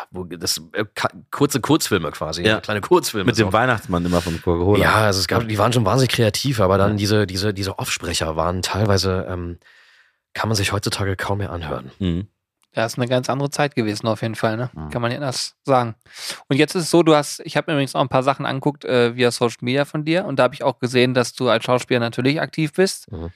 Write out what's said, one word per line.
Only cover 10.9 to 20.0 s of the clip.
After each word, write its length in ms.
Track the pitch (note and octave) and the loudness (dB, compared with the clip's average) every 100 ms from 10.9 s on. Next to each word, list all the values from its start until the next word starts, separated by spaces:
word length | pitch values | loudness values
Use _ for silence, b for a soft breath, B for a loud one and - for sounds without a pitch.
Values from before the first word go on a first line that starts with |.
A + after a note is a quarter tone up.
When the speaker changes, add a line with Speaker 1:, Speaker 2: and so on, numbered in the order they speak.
| - G2 F#2+ | -2 -2 -4
Speaker 1:
kaum 220 | - G2+ | -4 -4
mehr 120 | G2 | -4
anhören. 400 | F2 D#2 B1+ B1+ - | -6 -6 -8 -10 -4
Speaker 2:
Mhm. 280 | F#2 E2+ G#2 _ _ _ _ | -2 -2 -6 _ _ _ _
Speaker 3:
Ja, 120 | - A2+ | -4 -4
ist 120 | - | -2
eine 120 | B2 | 0
ganz 200 | B2+ C3 | 0 0
andere 200 | C3 C#3+ | -2 -2
Zeit 260 | - D3 - | -2 -2 0
gewesen 320 | G#2+ G#2 A2+ | -2 -2 -2
auf 140 | G#2+ | -2
jeden 140 | A2+ A2 | -4 -2
Fall, 200 | A#2 A2 | -2 -2
ne? 140 | B2+ | -6
Speaker 1:
Mhm. 200 | D#2 D#2 | -8 -8
Speaker 3:
Kann 100 | A#2+ | -4
man 80 | A#2 | -4
nicht 80 | C3 | -4
anders 360 | C#3+ B2 - - - | -6 -6 -8 -8 0
sagen. 280 | C3 A#2+ - B B B B - | 2 0 -6 B B B B 0
Und 80 | C#3 | 2
jetzt 180 | D3+ | 2
ist 100 | F#3+ | 0
es 60 | D#3 | 2
so, 140 | E3+ | 4
du 100 | D#3+ | 6
hast, 280 | D3+ C#3+ - | 4 2 -8
ich 140 | D#3 D#3+ | -6 -4
hab 100 | - | -2
mir 60 | |
übrigens 220 | D3 C3+ - | -2 0 -2
auch 40 | |
ein 80 | C#3+ | 0
paar 160 | C3 | 2
Sachen 220 | C3 C3+ C3 | 2 0 -2
anguckt, 400 | C3+ D3 C#3+ - | -2 -2 -4 0
äh, 280 | B2 A#2+ | 2 2
via 160 | A#2+ A#2+ | 2 0
Social 280 | - A#2+ - | 2 -2 -2
Media 240 | A#2+ C3+ | -2 0
von 220 | C#3+ D#3 | -2 -4